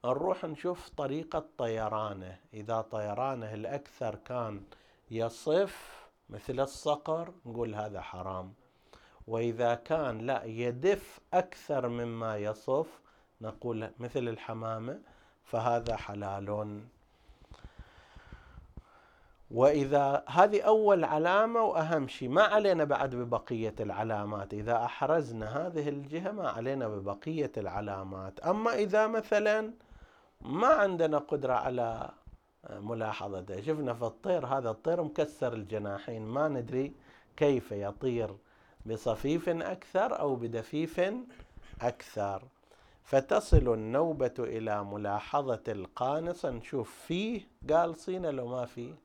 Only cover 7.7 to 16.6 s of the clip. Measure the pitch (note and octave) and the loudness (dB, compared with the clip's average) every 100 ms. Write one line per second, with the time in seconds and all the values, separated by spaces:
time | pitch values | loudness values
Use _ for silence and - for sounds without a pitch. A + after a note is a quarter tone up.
7.7 | G#2 G#2+ G2 F2 F#2 F#2 F#2 F#2 G#2+ _ | -2 -6 -6 -10 -10 -6 -6 -8 -14 _
8.7 | _ _ - - - - A2+ A#2+ A#2 A#2+ | _ _ -20 -20 -20 -6 -2 0 2 0
9.7 | A#2 - D#3+ C#3 A2 A#2+ C3 A2+ A2+ A#2+ | 0 0 0 0 -2 -2 -2 -4 -4 -2
10.7 | A#2+ E3+ G3 - - _ F3+ F#3 - - | 0 2 2 -2 -20 _ 0 0 -8 -2
11.7 | C#3+ B2 A#2 A#2+ A2+ A2+ G#2+ G#2 G#2+ - | -2 0 -2 -4 -4 -4 -2 -2 -4 0
12.7 | C3+ D#3+ - _ _ _ _ A2 G#2+ A#2+ | 0 0 -8 _ _ _ _ -12 -8 -4
13.7 | A2 G#2+ - A#2+ C#3 A#2+ A2+ - A2+ A2+ | -4 -6 -8 -6 -4 -4 -6 -8 -6 -6
14.7 | A2+ A#2 F3 - - - _ _ A2+ A#2 | -6 -6 -10 -14 -20 -20 _ _ -2 2
15.7 | A#2+ A2+ A2 - G2+ G2+ G2 G2 G#2 | 0 0 -6 -6 -6 -6 -6 -4 -4